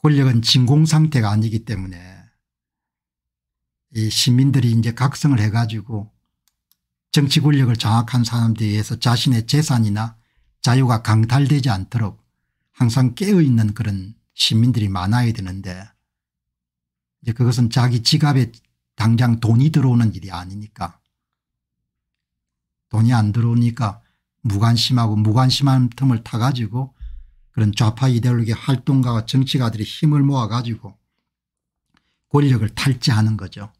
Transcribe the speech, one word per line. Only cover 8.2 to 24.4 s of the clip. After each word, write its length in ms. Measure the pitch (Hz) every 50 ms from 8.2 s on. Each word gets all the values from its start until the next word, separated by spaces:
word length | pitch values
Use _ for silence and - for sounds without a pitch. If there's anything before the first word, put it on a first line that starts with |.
| 117
사람들에 440 | - 123 120 117 113 110 113 113 104
의해서 300 | 104 107 104 - 117 113
자신의 480 | - 120 120 120 - 143 127 113 110
재산이나 680 | - 143 147 151 - 131 117 113 107 101 107 110 117 - _ _ _ _ _ _ _ _ _
자유가 400 | - 127 120 131 135 120 120 110
강탈되지 640 | 113 - 107 110 110 113 123 139 143 127 147 139 120 123
않도록 560 | 101 95 95 - - 117 113 95 - _ _ _ _ _ _ _ _ _ _ _
항상 440 | _ _ 127 117 113 135 127 123 117
깨어있는 600 | - 190 202 214 180 160 135 120 113 110 107 104
그런 400 | - 113 104 98 95 92 101 110 _ _ _
시민들이 560 | _ - - - 113 110 117 127 117 117 104 101
많아야 440 | 95 90 90 98 113 123 123 117
되는데 540 | 110 113 95 92 92 98 95 92 90 92 98 107 _ _ _ _ _ _ _ _ _ _ _ _ _ _ _ _ _ _ _ _ _ _ _ _ _ _
이제 120 | _ 117
그것은 360 | 113 - 123 120 117 120 120 110
자기 340 | - 131 120 123 117 120
지갑에 500 | - - - 151 160 147 139 131 120 110 - - _ _ _ _ _ _ _
당장 460 | - 110 113 117 113 123 120 113 113
돈이 300 | 113 107 113 120 139 156
들어오는 440 | 156 151 131 131 120 120 117 107 90
일이 160 | 85 85 92
아니니까, 680 | 90 87 92 92 98 104 104 104 _ - 92 82 - _ _ _ _ _ _ _ _ _ _ _ _ _ _ _ _ _ _ _ _ _ _ _ _ _ _ _ _ _ _ _ _ _ _ _ _ _ _ _
돈이 240 | - 107 110 120
안 200 | 127 117 110 104
들어오니까 680 | 98 120 113 117 117 120 120 120 117 - 120 101 - - _ _ _ _ _ _ _ _